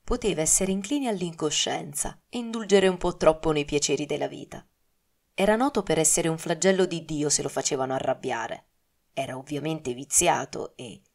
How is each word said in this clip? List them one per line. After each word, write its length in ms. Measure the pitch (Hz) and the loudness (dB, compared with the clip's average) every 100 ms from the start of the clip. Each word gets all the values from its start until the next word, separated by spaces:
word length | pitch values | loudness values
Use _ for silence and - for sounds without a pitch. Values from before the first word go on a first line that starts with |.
Poteva 380 | - 240 220 156 | -4 -2 0 0
essere 300 | 160 - 185 | 2 2 2
incline 360 | 190 202 294 262 | -2 -2 -2 -2
all'incoscienza 1120 | 196 170 165 151 - - - - 143 - - _ | -2 -4 -2 -2 0 -2 -2 -6 -6 -6 -8 _
e 80 | 247 | -8
indulgere 500 | 233 226 202 196 190 | -6 -6 4 6 6
un 100 | 180 | 2
po' 200 | 180 170 | -2 2
troppo 320 | 170 160 160 | 4 4 2
nei 160 | 151 143 | 0 0
piaceri 400 | 143 143 143 147 | 0 2 0 -2
della 220 | 151 139 | -4 -4
vita. 360 | - - - - _ _ _ _ _ _ | -6 -14 -16 -18 _ _ _ _ _ _
Era 220 | - 196 220 | 0 2 4
noto 280 | 269 240 | 2 0
per 140 | 196 156 | 0 2
essere 300 | 160 - 165 | 4 2 2
un 100 | 160 | -2
flagello 480 | 165 165 185 185 185 | -2 2 4 4 2
di 200 | 170 156 | 0 -4
Dio 240 | 156 147 | -2 0
se 120 | 139 | 0
lo 60 | 139 | 0
facevano 460 | 135 135 139 131 | -2 -2 -2 -2
arrabbiare. 800 | 131 135 127 131 117 113 - - _ _ _ _ | -2 -2 -2 -4 -4 -6 -10 -14 _ _ _ _
Era 240 | - 131 131 | -8 -6 -8
ovviamente 560 | 135 143 151 160 151 | -6 -4 -4 -4 -4
viziato 800 | 123 143 - 175 139 131 - 107 - | -8 -2 2 4 2 0 -8 -10 -12
e, 260 | 123 - _ | -16 -16 _